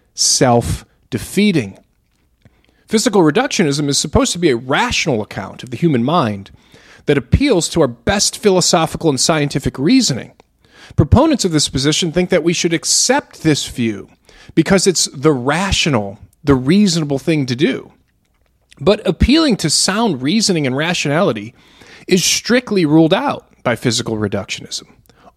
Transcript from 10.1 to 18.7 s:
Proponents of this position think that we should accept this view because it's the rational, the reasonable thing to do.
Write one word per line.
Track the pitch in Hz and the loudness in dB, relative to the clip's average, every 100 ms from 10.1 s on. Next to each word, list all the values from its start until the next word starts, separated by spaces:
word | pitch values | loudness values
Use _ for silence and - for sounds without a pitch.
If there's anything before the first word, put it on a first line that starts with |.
| 120 - - _ _ _ _ - - | -2 -8 -18 _ _ _ _ -4 -2
Proponents | 156 - 311 277 190 | 4 4 4 2 0
of | |
this | 156 - | 0 0
position | 139 139 151 175 | -2 0 0 0
think | 160 180 | -2 0
that | 185 | 0
we | 165 | 0
should | 170 180 | 0 -2
accept | 165 - - - 269 - - | -2 -2 0 0 0 -4 -4
this | 156 143 - | 0 0 -2
view | - 117 101 - _ _ - - - | -4 -4 -4 -12 _ _ -20 -4 -2
because | 156 190 196 | 2 2 2
it's | 165 - | 0 -2
the | 147 143 | -2 0
rational, | 139 123 156 196 - 170 127 101 104 - _ | 0 0 -2 -2 -2 0 0 -2 -10 -20 _
the | 139 135 | 0 2
reasonable | 127 190 208 165 151 135 | 4 4 4 2 -2 -2
thing | 151 160 131 | -2 -2 -2
to | 123 | -2
do. | 180 262 - _ _ _ _ _ _ _ _ | -2 -2 -10 _ _ _ _ _ _ _ _